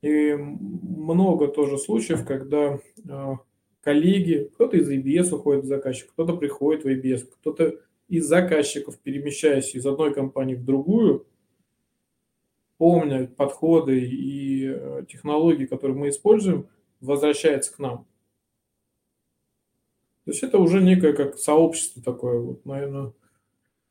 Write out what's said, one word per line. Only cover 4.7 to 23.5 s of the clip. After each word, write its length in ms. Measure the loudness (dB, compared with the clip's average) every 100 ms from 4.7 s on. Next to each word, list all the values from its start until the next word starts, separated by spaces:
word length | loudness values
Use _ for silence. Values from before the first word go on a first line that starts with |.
| 2
из 120 | 2
A 80 | -2
B 140 | 0 0
S 140 | 0
уходит 300 | -2 0 0 0
в 20 |
заказчик, 420 | -4 -4 -8 -12
кто-то 240 | -6 -4 -2
приходит 460 | -4 -2 -2 0
в 40 | -2
A 80 | -2
B 160 | -2
S, 100 | -4
кто-то 560 | -6 _ -8 -2 -2 -2 _ _ _
из 180 | -4 2
заказчиков, 720 | 2 2 0 0 -4 -10 -14
перемещаясь 760 | -10 -8 -8 0 2 2 -2 -6
из 100 | -4
одной 280 | 0 -2
компании 420 | -2 -4 -4 -4 -4
в 80 | -2
другую, 600 | -2 2 2 4 2 -4 _ _ _ _ _ _ _ _ _ _ _ _ _ _ _
помня 500 | 4 4 2 -4 -6
подходы 720 | -4 -4 0 4 4 4 0
и, 640 | 0 -6 -6 -6 -4 -4 -4
э, 380 | -6 -8 -12 -12
технологии, 560 | -12 -4 2 2 2 -2
которые 320 | -4 -4 -2
мы 120 | -4
используем, 580 | -2 4 4 4 -2 -4 _ _ _
возвращается 720 | -4 0 2 2 2 0 -4
к 60 | -8
нам. 260 | -10 -10 _ _ _ _ _ _ _ _ _ _ _ _ _ _ _ _ _ _ _ _ _ _ -10
То 60 |
есть 120 | -8
это 160 | 0 4
уже 220 | 6 6
некое 320 | 6 6 4
как 240 | 2 -2 -4
сообщество 640 | 2 4 4 2 -8 -8
такое, 360 | -8 -6 -2 -2
вот, 260 | -4 -10 -10
наверное, 480 | -8 -8 -8 -10 -14 _ _ _